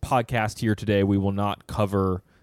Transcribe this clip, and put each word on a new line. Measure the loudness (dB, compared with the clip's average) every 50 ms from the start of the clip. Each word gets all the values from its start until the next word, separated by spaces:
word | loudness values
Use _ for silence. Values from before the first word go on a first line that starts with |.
| -4
podcast | 0 0 0 0 0 -2 -2 -2 -4 -4 -2
here | 0 0 0
today, | 0 0 2 2 4 4
we | 4 2
will | 2 2 0
not | 0 0 -2 -2 -4 -6 _
cover | -6 -4 -2 -2 0 0 0 0 0 -2 -4 -6 _ _ _